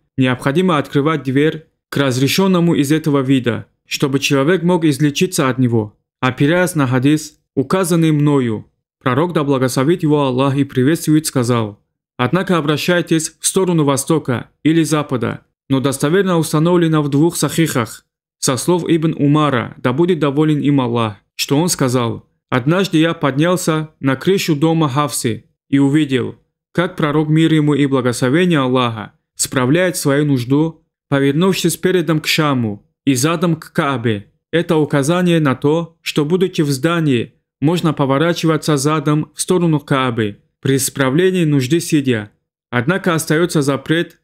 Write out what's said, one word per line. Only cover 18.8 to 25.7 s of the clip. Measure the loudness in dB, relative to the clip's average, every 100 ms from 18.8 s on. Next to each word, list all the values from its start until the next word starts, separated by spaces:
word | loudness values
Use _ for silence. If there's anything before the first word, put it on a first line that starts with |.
| 0
Ибн | 0 0 0
Умара, | 2 2 2 -2 -4 -4
да | -4
будет | 0 0 2
доволен | 0 0 0 2
им | 2 0
Аллах, | 0 -2 -2 -6 _
что | -10 -2 0
он | 0
сказал: | 0 0 0 -2 -6 -14 _ -4
«Однажды | -2 0 0 0 0
я | 0
поднялся | 0 -2 0 0 0 -2 -4 -6 -6
на | -4
крышу | -2 0 0 0
дома | 0 0 2 0
Хафсы | -2 -4 -2 -4 -6 _ _
и | -2